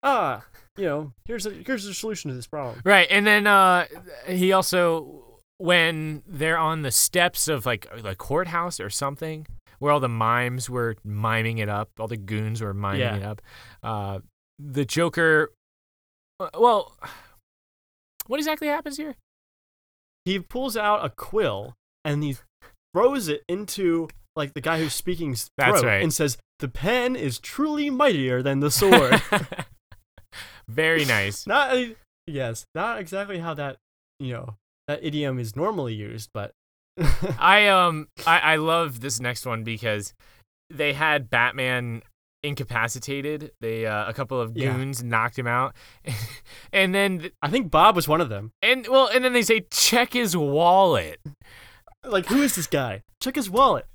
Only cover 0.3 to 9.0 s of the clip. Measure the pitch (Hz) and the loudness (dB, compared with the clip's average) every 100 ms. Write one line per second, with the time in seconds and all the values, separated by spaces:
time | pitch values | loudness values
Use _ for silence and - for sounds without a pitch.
0.3 | 117 - - _ - 185 147 151 - - | -4 -10 -20 _ -6 -4 -2 -6 -14 -10
1.3 | 233 214 196 185 254 202 180 220 202 147 | -8 -8 -10 -6 -6 -6 -8 -6 -6 -8
2.3 | 127 117 156 131 113 151 202 170 202 208 | -10 -10 -8 -8 -4 4 6 6 4 6
3.3 | 208 208 202 190 180 160 156 180 139 131 | 4 6 6 8 6 2 -8 -18 -16 -6
4.3 | 185 185 190 185 185 175 165 143 147 - | 0 4 4 2 2 2 0 -4 -20 -20
5.3 | _ _ _ 175 175 165 160 156 151 - | _ _ _ 2 4 4 0 -6 -8 -12
6.3 | 147 160 165 160 160 143 - - 180 175 | -4 -2 0 0 -2 -2 0 0 2 0
7.3 | - - 147 120 113 - 113 107 95 - | 0 -2 -2 -2 -4 -6 -12 -10 -10 -4
8.3 | 143 180 170 175 - 101 - | -2 -2 -4 -4 -6 -8 -4